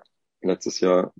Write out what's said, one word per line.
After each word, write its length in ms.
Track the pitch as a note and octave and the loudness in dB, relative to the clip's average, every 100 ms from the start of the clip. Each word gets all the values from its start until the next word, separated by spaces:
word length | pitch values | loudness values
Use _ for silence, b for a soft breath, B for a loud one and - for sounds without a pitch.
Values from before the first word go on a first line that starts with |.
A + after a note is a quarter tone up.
| - _ _ _ | -20 _ _ _
Letztes 380 | F#2 F2+ - - | -4 -4 -4 -2
Jahr 340 | F#2+ F2+ F#2 - | 2 2 0 -6